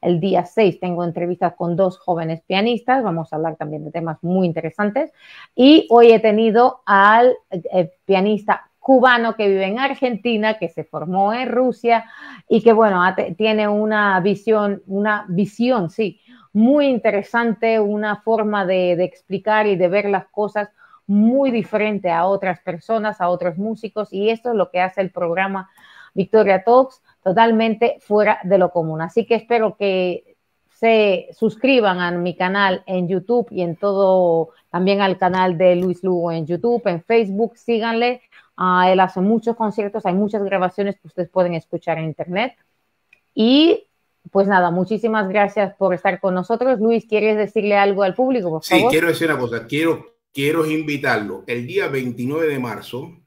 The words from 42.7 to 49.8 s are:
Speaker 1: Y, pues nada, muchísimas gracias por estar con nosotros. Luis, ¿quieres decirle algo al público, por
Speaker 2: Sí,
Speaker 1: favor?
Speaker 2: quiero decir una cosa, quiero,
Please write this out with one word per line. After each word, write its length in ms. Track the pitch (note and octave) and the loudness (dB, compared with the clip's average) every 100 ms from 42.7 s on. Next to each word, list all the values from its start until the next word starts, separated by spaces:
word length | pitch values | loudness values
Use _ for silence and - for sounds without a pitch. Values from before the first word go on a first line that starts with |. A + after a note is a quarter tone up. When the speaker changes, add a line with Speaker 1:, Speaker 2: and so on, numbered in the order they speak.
| _ _ _ _ _ _ | _ _ _ _ _ _
Speaker 1:
Y, 520 | - A3 C4+ D#4+ - _ _ _ _ - | -2 2 4 4 2 _ _ _ _ -6
pues 160 | G3 G3 | -2 2
nada, 220 | G3 F3 | 2 2
muchísimas 580 | F3 F#3 G#3+ A3+ A3 F#3+ | 0 -2 -2 -2 -2 -2
gracias 460 | G3 G3+ G3+ G3 - | 0 0 0 -4 -2
por 180 | G3 | -2
estar 260 | F3+ G3+ F3+ | 0 -2 -2
con 140 | G3 | -2
nosotros. 440 | F#3 F3+ A3+ B3 B3 | -4 -2 -2 0 0
Luis, 280 | A3 A#3 G#3+ | 0 0 0
¿quieres 320 | G#3+ G#3 G#3+ | -2 0 0
decirle 380 | G3+ A3 G#3 G3+ | -2 -2 0 2
algo 260 | G3+ G3 | 2 2
al 120 | G3 | -2
público, 360 | F#3 C4 B3+ F3 | 0 0 0 -2
por 120 | D#3+ | -6
Speaker 2:
Sí, 100 | - | 0
Speaker 1:
favor? 160 | F#3 A3 | 2 2
Speaker 2:
quiero 180 | D#3+ E3+ | 0 0
decir 220 | D#3 E3 | -2 -2
una 80 | C#3+ | -4
cosa, 280 | A#2+ A#2 A2+ | -4 -8 -6
quiero, 500 | C#3+ | -4